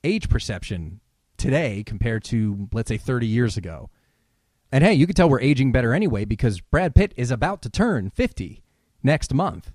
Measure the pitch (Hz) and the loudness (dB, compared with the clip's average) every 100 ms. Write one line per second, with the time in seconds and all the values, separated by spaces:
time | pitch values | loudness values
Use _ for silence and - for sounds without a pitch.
0 | 151 214 - 120 - 95 - 92 78 92 | -2 -2 0 -2 -2 -10 -8 -10 -10 -14
1 | _ _ _ - 131 139 151 101 104 104 | _ _ _ -6 -2 0 -2 -6 -8 -6
2 | 113 113 - 117 107 101 98 113 113 110 | -4 -4 -4 -2 -2 -4 -6 -6 -4 -6
3 | - 127 117 113 120 101 87 78 - _ | -4 -4 0 0 0 -2 -10 -14 -16 _
4 | _ _ _ _ _ _ _ 131 175 180 | _ _ _ _ _ _ _ 2 4 6
5 | 170 185 170 131 131 139 135 123 117 139 | 4 6 6 6 4 2 2 2 2 0
6 | 208 107 104 110 123 95 - 147 180 139 | 0 -2 -4 -2 -2 -2 -2 0 6 6
7 | 202 - 123 123 98 - 117 - 233 160 | 6 -2 -4 -2 -2 -4 -8 -2 0 0
8 | 98 - 240 - 87 - _ _ _ _ | -4 -2 -4 -4 -10 -12 _ _ _ _
9 | 131 151 - 131 190 90 - | 0 0 0 -2 -2 -6 -16